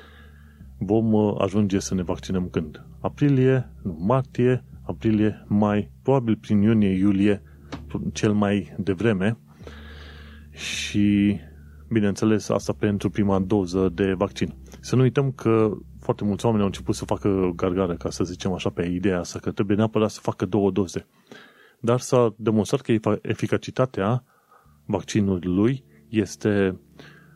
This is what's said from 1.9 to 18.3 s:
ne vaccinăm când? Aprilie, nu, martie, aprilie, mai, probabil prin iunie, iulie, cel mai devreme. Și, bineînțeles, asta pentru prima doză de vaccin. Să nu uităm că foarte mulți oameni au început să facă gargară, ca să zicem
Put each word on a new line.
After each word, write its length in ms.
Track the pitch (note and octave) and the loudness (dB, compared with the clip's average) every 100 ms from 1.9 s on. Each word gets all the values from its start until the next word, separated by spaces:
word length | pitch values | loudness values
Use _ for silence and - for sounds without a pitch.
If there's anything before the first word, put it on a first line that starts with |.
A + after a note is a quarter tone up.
| F#2 | -4
ne 60 | |
vaccinăm 460 | F2 E2+ - F#2 F2+ | -4 -6 -4 -4 -2
când? 380 | - D#2+ - - - | -4 -6 -12 -20 -8
Aprilie, 760 | F#2+ - C#3+ C3+ C3 C3 A#2+ - | -8 0 2 4 4 2 0 -8
nu, 140 | G#2 D#2 | -8 -4
martie, 640 | F2+ C3 B2+ - B2 B2 - - | 0 0 0 0 2 2 -2 -20
aprilie, 640 | - F#2 A2+ A2 G#2+ - - | -12 -4 0 2 2 -2 -2
mai, 440 | G#2 G#2 G#2 G2+ - | 2 2 2 -2 -6
probabil 340 | - C3+ A#2 G#2+ | 2 2 2 -2
prin 260 | - G#2+ | 2 2
iunie, 360 | G#2 A2 G2+ F#2 | 4 4 4 2
iulie, 460 | G2 G2 G2+ G2 - - - - - - - | 2 4 4 2 -4 -20 -16 -16 -10 -8 -6
cel 220 | - A2+ | -2 0
mai 420 | G#2 G2+ G2+ D#2 - | 2 2 0 -2 -8
devreme. 600 | G2 F2 A2 G2 G2 C3+ - - - - - - - - - - - | -4 0 0 0 0 -2 -10 -20 -20 -18 -18 -18 -20 -20 -20 -20 -20
Și, 880 | - - - - G#2 G2+ G2+ G2+ G2 - - - - - | -14 -10 -8 -4 0 2 4 2 0 -6 -20 -20 -20 -2
bineînțeles, 600 | A2+ G2+ F#2+ A2 G#2+ - | 0 0 0 0 0 0
asta 240 | G#2+ - | -4 -2
pentru 360 | - G#2+ G2+ G2+ | -2 -2 0 -2
prima 300 | G2 G2+ G2 | 0 0 2
doză 520 | F#2+ G#2 F2+ F#2 F#2+ | 2 0 0 0 0
de 200 | F2+ G2 | 0 0
vaccin. 420 | F#2 G2 - D#2+ - - - | 0 -2 -2 -6 -6 -18 -16
Să 160 | - B2 | -2 2
nu 60 | |
uităm 300 | C3 B2+ C#3 | 2 2 -2
că 400 | C3 A2+ A2+ A2 F#2+ - - | 0 2 4 2 0 -10 -16
foarte 240 | - - | -6 -2
mulți 220 | G#2 F#2+ A#2 | -2 0 2
oameni 180 | G#2+ | 2
au 40 | G2 | 0
început 280 | - C2+ - | -2 -4 -4
să 100 | - | -2
facă 460 | G2+ G#2+ F#2+ F2+ E2+ | -2 0 2 0 0
gargară, 400 | F#2 F2+ F#2 E2 | -2 0 0 -2
ca 140 | E2 | -6
să 140 | - | -4
zicem 300 | F2+ | -6